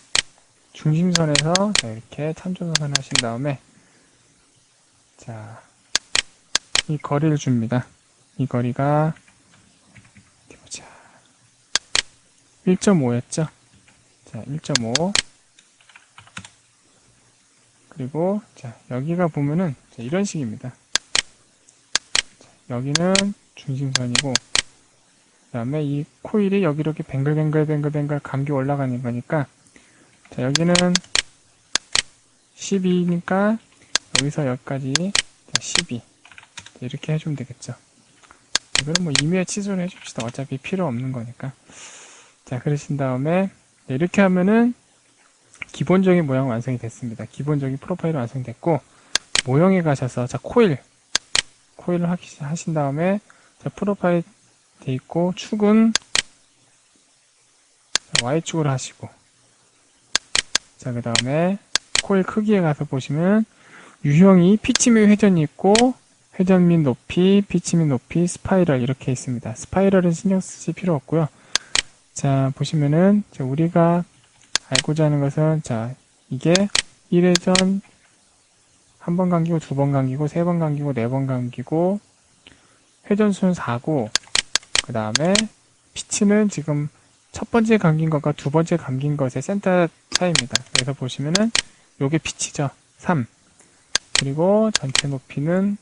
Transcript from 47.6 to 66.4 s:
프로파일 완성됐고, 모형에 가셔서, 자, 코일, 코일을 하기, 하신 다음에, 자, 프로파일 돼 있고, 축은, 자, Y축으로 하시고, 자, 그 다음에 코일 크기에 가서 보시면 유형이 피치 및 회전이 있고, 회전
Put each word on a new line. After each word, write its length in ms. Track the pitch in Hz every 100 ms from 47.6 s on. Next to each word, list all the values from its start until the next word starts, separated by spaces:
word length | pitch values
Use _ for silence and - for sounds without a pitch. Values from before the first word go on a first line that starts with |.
| 135 135
프로파일 380 | - 180 165 156
완성됐고, 640 | 117 135 127 - 170 156 - _ _ - - - 127
모형에 360 | 135 185 185
가셔서, 440 | 160 135 123 - 123
자, 120 | 127
코일, 380 | - 247 214 131 - _ _ - - - - _ _ -
코일을 320 | - 175 170
하기, 340 | 175 - -
하신 300 | 143 165 -
다음에, 460 | 156 139 143 180 202 - _ _ _
자, 80 | -
프로파일 520 | - 202 202 180 175 - _ _ _ _ _
돼 120 | -
있고, 400 | 131 - 165 180
축은, 580 | 180 - 214 208 220 226 220 - - - _ _ _ _ _ _ _ _ _ _ _ _ _ _ _ _ - -
자, 120 | - 120
Y축으로 440 | 156 - 165 147
하시고, 380 | 131 - - - - _ _ _ _ _ _ _ _ _ - - - - - - -
자, 140 | 131
그 100 | 120
다음에 560 | 117 113 123 151 180 202 - - - -
코일 180 | - 196
크기에 380 | 185 220 214 202
가서 240 | 165 143
보시면 600 | 147 135 - 143 180 220 220 _ - - - -
유형이 540 | 147 147 196 185 175 214
피치 320 | - 240 254
및 180 | 226 208
회전이 340 | 208 208 175
있고, 520 | 147 - 190 220 254 254 _ _ _
회전 300 | -